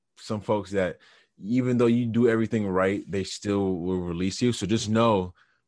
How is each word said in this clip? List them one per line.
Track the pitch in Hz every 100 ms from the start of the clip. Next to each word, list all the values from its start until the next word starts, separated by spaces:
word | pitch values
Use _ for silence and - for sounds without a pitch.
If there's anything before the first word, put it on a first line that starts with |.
| _ _
some | - 107
folks | 107 107 92
that | 98 90 - _ _ _ -
even | 95 127 123 120
though | 120
you | 120 117
do | 113 117
everything | 113 110 113 98
right, | 92 95 101 -
they | 98
still | 95 - 101 101 95 90
will | 90 92
release | 87 85 95 -
you. | 123
So | - 95
just | 113 107
know | 110 117 101 90 - _ _